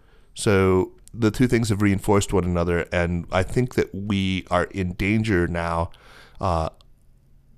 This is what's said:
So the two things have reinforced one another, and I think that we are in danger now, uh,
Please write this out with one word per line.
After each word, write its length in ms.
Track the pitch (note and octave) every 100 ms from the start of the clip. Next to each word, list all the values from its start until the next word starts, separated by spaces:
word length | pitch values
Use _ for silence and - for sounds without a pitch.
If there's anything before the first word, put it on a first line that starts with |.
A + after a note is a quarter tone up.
| - - -
So 600 | - A2 G2 F#2+ F#2 F2+ - -
the 180 | A2 A2
two 160 | - B2
things 220 | A#2+ A2+
have 120 | G2
reinforced 520 | G#2 F#2+ - G2+ -
one 100 | G2
another, 440 | F2 F2 F2 E2+ -
and 360 | F2 F2 F2 -
I 120 | F#2
think 320 | F#2 B2+ B2 -
that 180 | -
we 540 | F#2+ G2+ G2 F#2+ F#2 -
are 140 | F2+ E2+
in 280 | G2 F#2
danger 540 | F2+ G2 A2 A2 F2+ F2
now, 440 | E2+ E2+ E2+ E2+ - - - - -
uh, 280 | G2 E2 D#2+ - - - _ _ _ - _